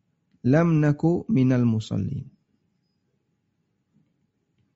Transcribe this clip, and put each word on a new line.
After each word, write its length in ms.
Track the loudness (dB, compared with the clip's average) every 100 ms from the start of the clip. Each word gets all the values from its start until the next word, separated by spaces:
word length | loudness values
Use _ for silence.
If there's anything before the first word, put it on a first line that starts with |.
| _ _ _ _ 0
"Lam 320 | 2 2 2
naku 480 | 0 0 0 -2 -2
minal 400 | 0 2 2 0
musallin." 560 | -2 -4 -6 -6 -8 -12 _ _ _ _ _ _ _ _ _ _ _ _ _ _ _ _ _ _ _ _ _ _ _ _